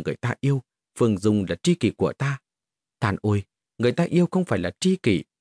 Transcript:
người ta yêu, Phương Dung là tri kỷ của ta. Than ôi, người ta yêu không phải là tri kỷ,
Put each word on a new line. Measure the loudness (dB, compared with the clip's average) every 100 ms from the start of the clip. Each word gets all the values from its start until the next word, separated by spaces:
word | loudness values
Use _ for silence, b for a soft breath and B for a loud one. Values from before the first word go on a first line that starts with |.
người | -4 -4
ta | -6 -2
yêu, | -2 -2 -4 _ _ 0
Phương | 0 2
Dung | 2 0 0
là | -2
tri | 0
kỷ | 2 0
của | 0 -2
ta. | -2 -4 -6 _ _ _ _ _ -6
Than | -4 -2
ôi, | 0 -2 -2 _ _ -2
người | -2
ta | 0
yêu | 0 2 2
không | 0
phải | -2 -2
là | -4 -2
tri | 0 0
kỷ, | 2 0 -2 _